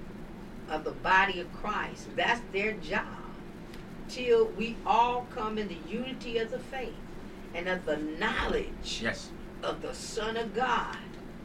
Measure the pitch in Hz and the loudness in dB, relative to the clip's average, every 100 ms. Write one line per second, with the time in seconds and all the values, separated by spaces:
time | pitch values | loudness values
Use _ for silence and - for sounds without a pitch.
0 | - - - - - - - 156 151 135 | -10 -8 -10 -10 -10 -10 -4 -2 -2 0
1 | 175 185 196 180 180 - 208 196 - - | 6 8 8 4 -4 -4 -2 -2 -2 -6
2 | - 165 170 - - 196 214 190 156 - | -6 0 2 2 0 0 0 0 0 -2
3 | - - - - - - - - - - | -2 -6 -10 -10 -12 -12 -10 -10 -10 -10
4 | - 508 247 226 220 196 226 220 - 226 | -8 0 8 8 8 4 -2 0 6 8
5 | 240 247 240 247 214 214 202 170 156 226 | 8 4 -2 -2 -2 0 -2 -4 -4 -4
6 | 262 - 240 226 226 247 - 269 220 - | -4 -6 -2 0 0 -2 -4 -6 -6 -6
7 | - - - - - 170 180 180 160 151 | -10 -10 -10 -10 -8 -4 0 0 0 0
8 | 156 165 220 - - 427 - - - - | 0 0 0 2 2 2 0 -4 -4 -2
9 | 110 - - - - - - 160 - - | -2 -2 -6 -10 -10 -4 -4 -2 -4 -6
10 | - 220 220 226 226 208 254 233 - - | -4 -2 0 0 -2 2 2 2 0 -6
11 | - - - - | -10 -10 -10 -10